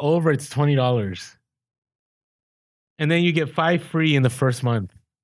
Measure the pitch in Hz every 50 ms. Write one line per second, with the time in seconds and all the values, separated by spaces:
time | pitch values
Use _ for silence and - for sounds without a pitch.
0 | 147 147 165 170 160 165 147 139 - - - 139 147 147 143 135 127 123 123 117
1 | 104 98 90 - - - - _ _ _ _ _ _ _ _ _ _ _ _ _
2 | _ _ _ _ _ _ _ _ _ _ _ _ _ _ _ _ _ _ _ -
3 | 156 151 170 170 175 175 156 165 156 - - - 160 165 175 170 170 - - 160
4 | 160 156 147 139 127 123 - - 139 131 120 - - 123 120 113 98 90 - -
5 | _ _ _ _